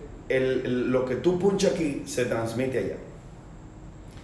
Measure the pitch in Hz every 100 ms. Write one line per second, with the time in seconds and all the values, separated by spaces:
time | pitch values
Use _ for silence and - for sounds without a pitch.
0 | - - - 131 131 127 131 123 120 127
1 | - - 175 180 196 196 185 180 156 135
2 | - - 117 117 113 120 131 120 92 -
3 | - - - - - - - - - -
4 | - -